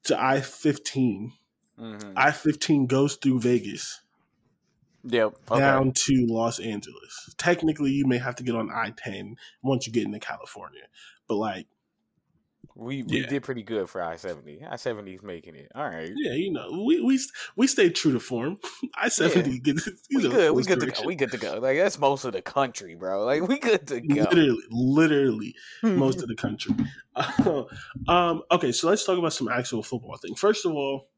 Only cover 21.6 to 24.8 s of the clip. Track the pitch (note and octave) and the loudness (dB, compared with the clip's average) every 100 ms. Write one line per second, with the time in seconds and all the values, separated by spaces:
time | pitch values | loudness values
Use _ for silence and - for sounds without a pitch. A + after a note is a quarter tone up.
21.6 | C3 C#3 F#3+ - C#3 C3+ C3 G2 - - | 0 2 2 4 2 2 -2 -6 -4 0
22.6 | C3+ - F#2+ E2+ F#2 G2 G3+ A#3+ F3+ C#4 | 0 -2 -14 -8 -4 0 2 2 0 0
23.6 | B3 G#3 C#3+ B2+ D3 C#3+ - F3 D3 A2+ | 2 0 0 -6 0 2 4 6 6 2
24.6 | - A2+ | -2 0